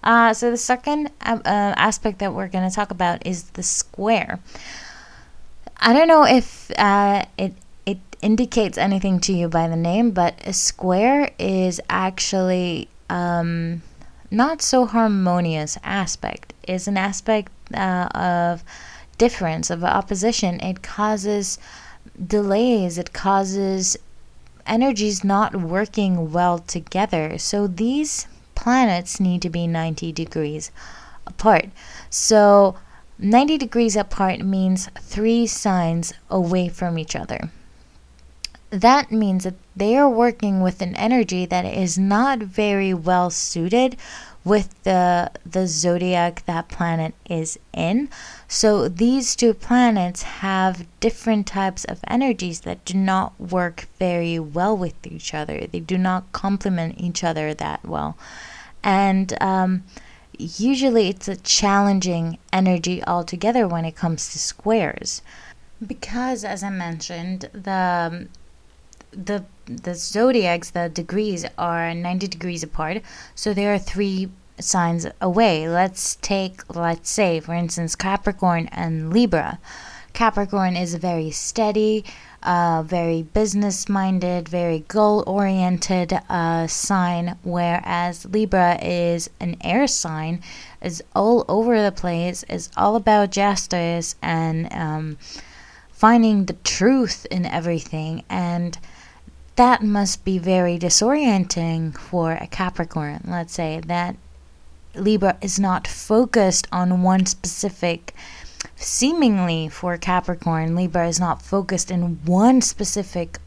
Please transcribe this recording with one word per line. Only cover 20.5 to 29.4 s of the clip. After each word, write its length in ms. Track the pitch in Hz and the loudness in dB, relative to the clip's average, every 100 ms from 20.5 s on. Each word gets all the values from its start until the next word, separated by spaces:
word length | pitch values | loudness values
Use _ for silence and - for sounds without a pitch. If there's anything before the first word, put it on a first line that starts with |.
| 175 | -2
It 220 | 190 185 | -6 -8
causes 800 | - - 214 214 196 208 196 - - - - - - - 180 | -10 -2 0 0 -2 -2 -4 -8 -12 -20 -20 -20 -20 -12 -2
delays. 680 | 208 202 196 247 226 180 170 | 0 2 2 4 4 2 -4
It 160 | 170 | -8
causes 840 | - 196 196 190 196 196 190 185 - - - - - - - - | -4 2 2 2 -2 0 0 -2 -4 -8 -20 -20 -20 -20 -16 -2
energies 580 | 220 269 214 214 196 | 2 2 2 0 0
not 320 | 196 196 214 196 | 2 2 2 -2
working 760 | 170 180 214 - 196 180 160 | -2 -2 -2 0 0 0 0
well 280 | 165 175 175 | 2 2 2
together. 800 | - 175 151 185 214 170 156 165 | -4 -10 -4 -2 0 0 -2 -4
So 300 | - 202 202 | -4 -2 -2
these 600 | 175 226 277 302 - - - - - | 0 0 0 -2 -6 -10 -16 -8 -4
planets 640 | 233 254 240 175 185 - | 2 4 4 2 -2 -2
need 220 | 190 180 | 0 0